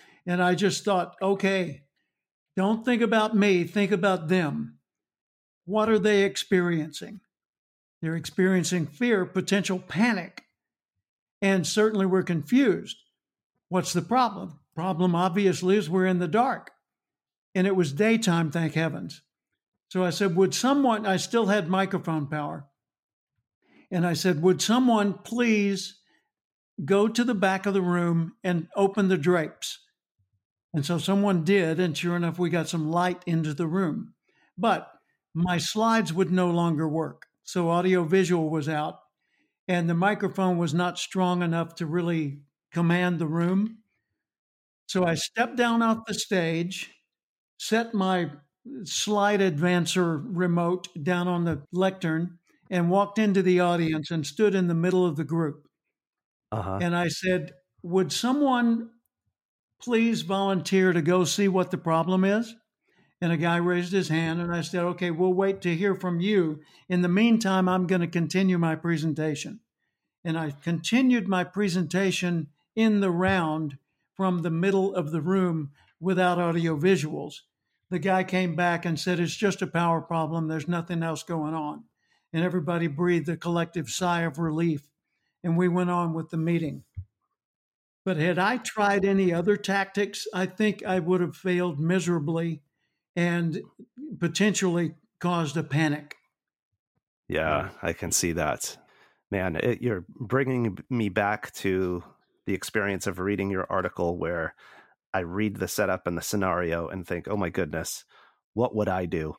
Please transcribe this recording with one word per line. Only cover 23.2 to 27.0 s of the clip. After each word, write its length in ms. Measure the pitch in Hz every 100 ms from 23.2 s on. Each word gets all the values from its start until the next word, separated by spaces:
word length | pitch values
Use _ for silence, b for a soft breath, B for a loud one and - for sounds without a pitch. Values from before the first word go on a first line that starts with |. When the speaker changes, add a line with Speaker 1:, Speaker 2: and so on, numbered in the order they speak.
| _ _ _ _ b b b
Speaker 1:
And 160 | 180 175
I 80 |
said, 280 | 165 190 151
"Would 200 | 180 175
someone 520 | - 240 254 220 202
please 840 | - - 233 240 214 202 190 - - _ _ _ _ _ _ _ -
go 240 | 143 196